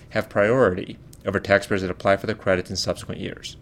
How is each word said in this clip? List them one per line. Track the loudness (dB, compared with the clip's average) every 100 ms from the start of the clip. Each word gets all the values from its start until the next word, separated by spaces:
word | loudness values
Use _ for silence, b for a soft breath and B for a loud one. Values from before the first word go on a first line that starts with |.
| B
have | -6 -2
priority | 2 4 4 4 2 -4 -12 -20 -10 -4
over | -2
taxpayers | 4 2 2 -2
that | -2
apply | 0 2 2
for | 0
the |
credits | -4 0 0 0
in | -4
subsequent | -4 -4 -8 -10
years. | -10 -10 -14 -16